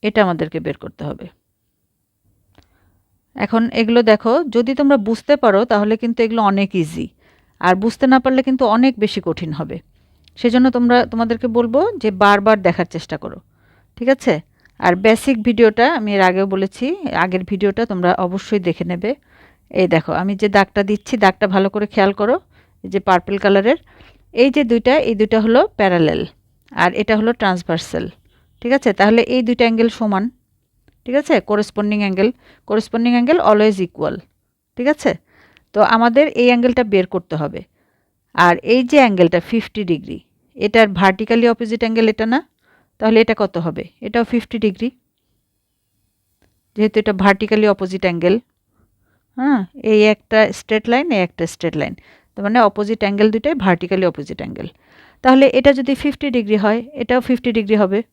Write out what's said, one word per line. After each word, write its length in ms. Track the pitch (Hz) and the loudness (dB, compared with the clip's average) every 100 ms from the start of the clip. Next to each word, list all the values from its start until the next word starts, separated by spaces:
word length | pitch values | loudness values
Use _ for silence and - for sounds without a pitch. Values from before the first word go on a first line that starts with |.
এটা 200 | 214 214 | -2 0
আমাদেরকে 380 | 196 165 160 160 | 0 0 -6 -6
বের 160 | 160 - | -8 -10
করতে 280 | - - | -14 -14
হবে। 220 | 147 139 185 _ _ _ _ _ _ _ _ _ _ _ _ _ _ _ _ _ _ _ _ | -14 -12 -16 _ _ _ _ _ _ _ _ _ _ _ _ _ _ _ _ _ _ _ _
এখন 280 | - 202 226 233 | -8 -4 -2 -2
এগুলো 300 | - 220 233 | -2 0 2
দেখো, 420 | 226 214 226 262 | 4 2 2 -2
যদি 300 | 311 233 240 | 0 -2 -2
তোমরা 220 | 269 285 277 | 0 2 2
বুঝতে 400 | 202 226 - 285 | 0 -6 -2 0
পারো 280 | 233 196 | 2 2
তাহলে 320 | 240 214 208 220 | 2 0 0 -2
কিন্তু 260 | 240 233 | -4 -2
এগুলো 200 | 226 226 | -2 0
অনেক 320 | 208 196 196 | 0 0 -2
ইজি, 320 | 185 156 165 - _ _ _ _ _ | -2 -4 -6 -12 _ _ _ _ _
আর 140 | 180 | 0
বুঝতে 320 | 185 220 - 269 | 2 0 0 2
না 120 | 262 | 4
পারলে 220 | 262 262 | 2 0
কিন্তু 220 | 262 262 240 220 | 0 0 2 4
অনেক 160 | 262 247 | 2 2
বেশি 220 | 208 - | -4 -2
কঠিন 280 | 175 160 165 | -6 -6 -6
হবে। 260 | 156 151 147 _ _ _ _ _ - | -8 -8 -10 _ _ _ _ _ -4
সেজন্য 340 | 240 240 262 | 0 2 2
তোমরা, 360 | 254 240 247 - | 2 2 2 0
তোমাদেরকে 400 | 226 233 226 247 | -4 -4 -2 -2
বলবো 340 | 226 233 247 392 403 | -2 0 0 0 -2
যে 80 | 220 | -4
বারবার 520 | 190 202 202 202 214 | 2 4 4 2 2
দেখার 260 | 180 170 170 | 0 -2 -4
চেষ্টা 220 | 165 - 156 | -8 -10 -12
করো, 220 | - - _ _ _ _ _ - | -12 -16 _ _ _ _ _ -8
ঠিক 120 | 240 | -2
আছে? 320 | 262 - 160 - _ _ _ | -2 0 -4 -6 _ _ _
আর 140 | 180 180 | -2 2
বেসিক 460 | 214 220 - 247 | 2 2 0 -2
ভিডিওটা 440 | 214 220 226 214 254 320 | 0 4 2 4 0 0
আমি 160 | 214 | -2
এর 60 | 202 | 2
আগেও 260 | 185 185 196 | 2 2 -2
বলেছি, 400 | 196 196 - 254 381 330 - | -2 -4 -4 -6 -6 -6 -2
আগের 180 | 180 185 | -2 -2
ভিডিওটা 420 | 185 196 202 196 226 | -4 -2 -2 -2 -4
তোমরা 240 | 185 180 - 185 | -2 0 0 -2
অবশ্যই 340 | 190 - 214 175 | -6 -4 -4 -2
দেখে 160 | 165 | -4
নেবে। 300 | 175 175 202 285 _ _ _ _ _ | -6 -6 -6 -8 _ _ _ _ _
এই 160 | - 180 | -2 2
দেখো 180 | 165 156 | 0 0
আমি 240 | 165 190 196 | -4 -4 -2
যে 120 | 214 | 0
দাগটা 340 | 202 190 - | 2 0 -2
দিচ্ছি, 320 | 196 208 - 240 | -2 -4 -4 2
দাগটা 300 | 202 185 202 | 2 2 -2
ভালো 220 | 190 196 | 0 0
করে 120 | 214 208 | -2 -4
খেয়াল 260 | - 196 | 0 0
করো, 240 | 196 208 311 _ _ _ _ | 0 -2 -2 _ _ _ _
এই 60 | 190 | -8
যে 100 | 190 | -6
পার্পল 380 | 190 180 - 196 | 0 0 0 -2
কালারের, 400 | 202 196 208 320 _ _ - _ _ | 2 2 2 -2 _ _ -20 _ _
এই 180 | - 269 | 0 2
যে 120 | 277 | 2
দুইটা, 300 | 254 233 233 285 | 2 2 2 2
এই 160 | 262 | 0
দুইটা 240 | 214 214 220 | -2 0 0
হলো 200 | 220 240 392 - | 2 2 2 0
প্যারালাল 480 | 196 175 160 160 175 _ _ _ _ | 0 2 0 0 -6 _ _ _ _
আর 200 | - 175 | -2 -2
এটা 220 | - 208 214 | -2 -2 0
হলো 140 | 220 | 0
ট্রান্সভার্সাল, 720 | 240 202 180 175 165 - 165 - - _ _ _ _ | -2 -2 -2 -4 -6 -4 -8 -8 -12 _ _ _ _
ঠিক 120 | 240 | -2
আছে? 180 | 269 240 | 0 0
তাহলে 280 | 196 202 226 | 2 2 2
এই 200 | - 254 | 2 -2
দুইটা 220 | 233 240 | -2 0
অ্যাঙ্গেল 240 | 233 226 233 | 0 2 -2
সমান, 360 | - 220 190 226 _ _ _ _ _ _ _ | -2 -4 -2 -4 _ _ _ _ _ _ _
ঠিক 100 | - | -4
আছে? 260 | 262 294 220 | -4 0 0
করেসপন্ডিং 580 | - 208 208 - 208 208 | 0 -2 -2 -4 -4 -2
অ্যাঙ্গেল, 240 | 202 190 208 - _ _ - | -2 0 -2 -2 _ _ -4
করেসপন্ডিং 460 | 214 220 233 233 240 | -4 -2 -2 0 0
অ্যাঙ্গেল 220 | 240 330 - | 2 2 4
always 260 | 214 214 190 180 | 4 2 0 -6
equal, 280 | - 156 - - _ _ _ _ - | -4 -6 -6 -14 _ _ _ _ -6
ঠিক 120 | 247 | -2
আছে? 160 | 302 - - _ _ _ _ _ | -2 -2 -4 _ _ _ _ _
তো 80 | 208 | 0
আমাদের 460 | 214 226 233 240 302 | 2 4 2 2 2
এই 180 | - 247 | 2 2
অ্যাঙ্গেলটা 380 | 247 247 247 226 | 4 2 0 0
বের 140 | 196 185 | 0 0
করতে 280 | 185 - 160 | -4 -6 -6
হবে। 240 | 147 - - _ _ _ _ _ _ | -6 -8 -16 _ _ _ _ _ _
আর 200 | - 175 175 | 2 2 2
এই 180 | - 240 247 | 2 0 2
যে 80 | 302 | 4
অ্যাঙ্গেলটা 360 | 247 196 170 175 | 4 4 2 2
ফিফটি 420 | - 233 - - | -2 -4 -4 -10
ডিগ্রি, 340 | 190 165 - - _ _ _ | -4 -4 -6 -16 _ _ _
এটার 340 | - - 226 220 | -6 0 4 4
ভার্টিক্যালি 580 | 180 190 190 220 233 240 | 4 0 0 -2 2 2
অপোজিট 320 | 233 226 226 | 0 -4 -4
অ্যাঙ্গেল 240 | 233 226 226 | -2 0 0
এটা 180 | 214 220 | 0 -2
না? 140 | 254 - _ _ _ _ _ | -2 -4 _ _ _ _ _
তাহলে 220 | 220 226 | 2 4
এটা 140 | 226 220 | 2 0
কত 120 | 202 175 | -2 -4
হবে? 260 | 165 151 - _ | -6 -8 -14 _
এটাও 240 | 220 233 | -6 -4
ফিফটি 340 | 226 240 - 233 | -2 -4 -4 -2
ডিগ্রি, 300 | 214 185 233 _ _ _ _ _ _ _ _ _ _ _ _ _ _ _ _ _ _ - | -2 -2 -8 _ _ _ _ _ _ _ _ _ _ _ _ _ _ _ _ _ _ -2
যেহেতু 200 | 214 214 | 0 0
এটা 100 | 214 | -2
ভার্টিক্যালি 540 | 196 196 196 214 220 214 | 0 2 2 0 2 2
অপোজিট 280 | 196 185 190 185 | 0 -4 -4 -4
অ্যাঙ্গেল, 260 | 170 175 214 _ _ _ _ _ _ _ _ _ - | 0 0 0 _ _ _ _ _ _ _ _ _ -6
হ্যাঁ? 240 | 262 269 185 277 - | -2 0 -2 -8 0
এই 80 | 214 214 | 2 4
একটা 380 | 208 _ 220 214 | 0 _ 2 2
স্ট্রেট 360 | - - 214 220 | -2 -4 -4 0
লাইন, 180 | 240 339 | -2 0
এই 100 | 220 175 | -2 -2
একটা 160 | - 165 | -4 -8
স্ট্রেট 300 | - 170 156 | -6 -6 -4
লাইন, 180 | - - _ _ _ | -8 -10 _ _ _
তার 80 | - 202 | -8 -2
মানে 120 | 233 | 2
অপোজিট 400 | 214 202 208 220 | 2 0 -6 -2
অ্যাঙ্গেল 260 | 202 202 214 | -4 2 0
দুইটাই 240 | 220 277 | 2 -2
ভার্টিক্যালি 520 | 311 190 175 180 190 185 | -2 0 -2 -2 -2 -2
অপোজিট 320 | 170 143 - | -4 -14 -12
অ্যাঙ্গেল। 260 | - - - _ _ _ _ _ | -12 -12 -14 _ _ _ _ _
তাহলে 240 | 254 262 269 | 2 6 6
এটা 240 | 262 269 | 4 2
যদি 220 | 269 262 | 2 0
ফিফটি 360 | 277 285 277 285 | -2 -2 -4 -4
ডিগ্রি 260 | 247 208 214 | -4 0 0
হয়, 240 | 208 226 247 294 | 0 -2 -4 -10
এটাও 180 | 233 254 | -2 -2
ফিফটি 300 | 240 247 247 | 0 -2 0
ডিগ্রি 240 | 226 202 214 | -2 0 0
হবে। 200 | 196 202 233 | 2 0 -4